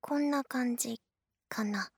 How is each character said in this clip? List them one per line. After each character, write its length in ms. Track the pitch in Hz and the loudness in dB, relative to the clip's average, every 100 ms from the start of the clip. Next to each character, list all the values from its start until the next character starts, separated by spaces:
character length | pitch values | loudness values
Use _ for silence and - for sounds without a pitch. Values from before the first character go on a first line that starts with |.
こ 160 | - 294 | 0 0
ん 140 | 294 | 2
な 120 | 285 | 2
感 320 | 269 254 247 240 | 0 0 0 0
じ 240 | 233 226 _ _ _ _ _ | -2 -4 _ _ _ _ _
か 160 | - | -2
な。 260 | 214 202 - | 0 0 -4